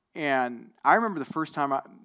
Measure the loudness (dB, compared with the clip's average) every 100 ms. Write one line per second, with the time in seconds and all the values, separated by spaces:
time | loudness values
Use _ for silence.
0 | _ -6 0 0 0 -6 -16 _ 4 4
1 | 4 -2 -6 -6 -4 -2 -2 -2 -4 -16